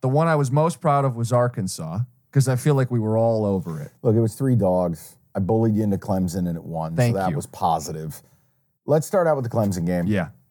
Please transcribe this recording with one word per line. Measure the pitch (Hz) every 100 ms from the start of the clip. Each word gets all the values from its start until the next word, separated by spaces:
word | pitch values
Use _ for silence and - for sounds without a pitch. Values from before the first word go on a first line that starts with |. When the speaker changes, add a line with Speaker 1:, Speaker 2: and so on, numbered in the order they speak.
Speaker 1:
The | 131
one | 135 165
I | 156
was | 139
most | 139 160 165
proud | 165 143
of | 135 117
was | 113
Arkansas, | 123 123 120 95 - 80 87 123 _ _
'cause | 139 127
I | 127
feel | 151
like | 139 123
we | 120
were | 107 110
all | 113 113
over | 104 98 85 78
it. | 71 _
Speaker 2:
Look, | 127
it | 110
was | 113
three | - 135 123
dogs. | 95 90 87 82 - - _
I | -
bullied | 92 113 117 104
you |
into | 107 98
Clemson | - 95 92 90 87
and | 82
it |
won. | - 82 80 82
Speaker 1:
Thank | 123
Speaker 2:
so | 104
that | 92
Speaker 1:
you. | 73
Speaker 2:
was | 71
positive. | - 90 80 78 80 78 73 _ _ _ _ _ _ -
Let's | 151 151
start | 202 170
out | 147
with |
the | 117
Clemson | 117 104 92 85
game. | 90 87
Speaker 1:
Yeah. | 104 85 - _